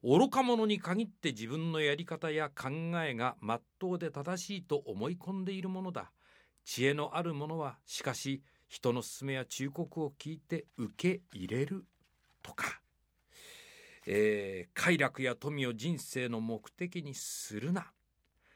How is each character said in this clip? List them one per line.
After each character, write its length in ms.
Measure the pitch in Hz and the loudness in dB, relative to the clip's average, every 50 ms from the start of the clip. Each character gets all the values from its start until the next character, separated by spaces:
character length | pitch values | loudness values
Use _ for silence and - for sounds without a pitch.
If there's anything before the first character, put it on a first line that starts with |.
愚 300 | - 123 135 170 254 277 | 6 8 10 10 10 8
か 100 | - 262 | 6 4
者 240 | 262 247 240 226 220 | 4 6 6 4 4
に 140 | 214 208 196 | 4 2 0
限 240 | - 170 180 202 233 | 0 0 0 0 0
っ 40 | 214 | -2
て 220 | - _ - 160 127 | -4 _ -2 -2 -2
自 140 | 107 113 113 | 0 -4 -4
分 240 | 127 160 160 165 | -2 -2 0 0
の 80 | 160 156 | 2 4
や 140 | 156 147 143 | 4 4 4
り 100 | 151 175 | 2 0
方 280 | - 165 160 - 160 | -6 -6 -4 -2 -2
や 180 | 151 156 156 143 | 0 0 0 -2
考 200 | 143 - - 131 139 160 165 165 170 170 165 | -4 -4 -4 -2 -2 -2 -2 -2 0 0 0
え 80 | 151 127 | 0 0
が 240 | 113 120 127 120 - | 0 0 0 -2 -2
真 160 | - 104 117 117 | -2 0 0 0
っ 40 | _ _ _ _ | _ _ _ _
当 220 | - 185 180 175 | -2 -2 0 0
で 100 | 170 160 | -2 -4
正 340 | 147 143 143 165 180 185 180 | -4 -4 -4 -4 -4 -4 -4
し 140 | - 202 190 | -6 -6 -8
い 60 | 175 | -2
と 120 | - 151 | 0 0
思 320 | 143 143 - 107 95 107 143 | 0 0 -2 -4 -2 -2 -2
い 80 | 180 175 | -2 -4
込 200 | - - 190 196 | -6 -6 -4 -4
ん 40 | 185 | -2
で 80 | 185 196 | -4 -4
い 80 | 190 | -4
る 80 | 175 190 | -4 -4
も 140 | 185 185 190 | -4 -4 -4
の 80 | 185 | -4
だ。 200 | 170 127 92 - _ _ _ - - - _ _ _ _ _ | -6 -6 -8 -8 _ _ _ -20 -20 -20 _ _ _ _ _
知 180 | - - - 123 | -10 -2 2 4
恵 120 | 135 143 | 4 4
の 220 | 147 147 - - 165 | 4 0 -2 -2 -2
あ 40 | |
る 140 | 175 170 160 | -2 -2 -2
者 240 | 143 147 151 160 165 | -4 -4 -4 -2 -2
は、 180 | 156 139 117 - _ | -4 -4 -6 -10 _
し 160 | - - - | -10 -10 -4
か 140 | - 143 123 | -2 -2 -2
し、 260 | - - 135 135 135 - _ _ _ _ _ | -2 -2 -4 -4 -4 -6 _ _ _ _ _
人 240 | - - - 127 | -16 0 2 2
の 120 | 120 123 113 | 2 2 -2
勧 240 | - - - 135 139 | -6 -10 -8 -4 -4
め 60 | 135 | -2
や 120 | 131 127 | -2 -4
忠 240 | - - - 131 139 | -6 -4 -4 -4 -4
告 320 | 139 - 175 - - 165 | -2 -4 -6 -4 -2 -4
を 140 | 160 143 143 _ | -4 -4 -4 _
聞 140 | - 151 | -10 -10
い 60 | 160 151 | -10 -10
て 260 | _ _ 170 165 - _ _ - | _ _ -6 -6 -6 _ _ -6
受 420 | 120 104 - - - 175 185 - | -6 -6 -6 0 2 2 2 2
け 20 | - _ | -4 _
入 160 | - 104 92 92 | -10 -8 -6 -2
れ 160 | 107 123 139 | 0 0 0
る。 220 | 143 98 95 - _ _ _ _ _ _ _ _ _ _ _ | 0 -2 -8 -8 _ _ _ _ _ _ _ _ _ _ _
と 140 | _ - - | _ -14 -6
か。 260 | - - - - - _ _ _ _ _ _ _ _ _ _ _ - - - - - - - - - - - - - - - | -4 -4 -4 -6 -8 _ _ _ _ _ _ _ _ _ _ _ -20 -20 -20 -20 -20 -20 -20 -20 -20 -20 -20 -20 -16 -6 0
え 600 | 98 104 107 107 107 104 101 98 98 92 87 - | 4 6 6 6 4 2 0 -4 -4 -6 -8 -8
ー、 20 | _ | _
快 240 | - - 175 180 170 | 0 4 4 6 6
楽 240 | 139 127 - - | 4 2 0 0
や 140 | 131 127 123 | -2 -2 -2
富 280 | 120 - 143 151 143 135 123 | -2 -4 -6 -2 0 0 0
を 80 | 120 | -2
人 240 | 110 113 160 170 143 | -2 0 -2 -2 -2
生 280 | - - - 131 127 123 | -4 -6 -4 -2 -2 0
の 140 | 117 113 | -2 -2
目 260 | 113 113 113 107 - - | -2 -2 -4 -4 -6 -12
的 320 | _ - 180 180 180 180 147 | _ -8 -8 -6 -6 -8 -8
に 100 | 143 131 | -8 -8
す 460 | - - - - - - - 107 104 | -8 -8 -8 -8 -8 -8 -8 -6 -6
る 120 | 117 151 | -2 0
な。 200 | 180 190 170 - _ _ _ _ _ _ _ _ _ _ _ _ _ | 0 0 -2 -6 _ _ _ _ _ _ _ _ _ _ _ _ _